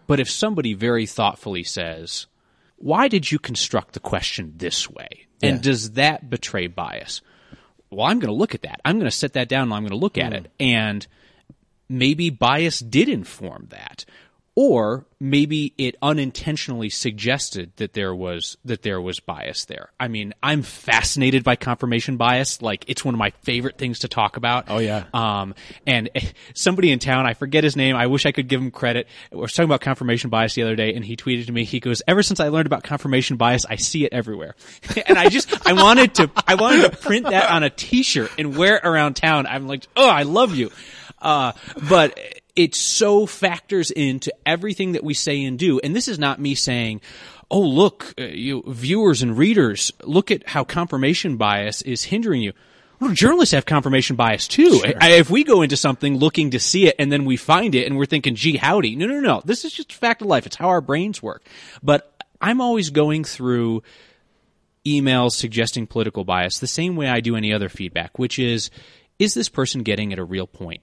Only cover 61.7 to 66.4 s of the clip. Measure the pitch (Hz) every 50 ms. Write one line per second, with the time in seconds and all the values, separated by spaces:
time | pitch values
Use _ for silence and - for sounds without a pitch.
61.7 | - - - 135 147 143 - _ _ - - _ _ - - 190 233 254 254 240
62.7 | 233 220 190 151 143 151 151 151 151 156 156 - - - 127 123 123 120 117 117
63.7 | 113 110 - _ - - _ _ _ _ _ _ _ _ _ _ _ _ _ _
64.7 | _ _ - 147 147 143 139 135 131 127 123 123 - - - 117 107 117 113 113
65.7 | - 123 113 - - 117 110 107 - 104 95 95 92 90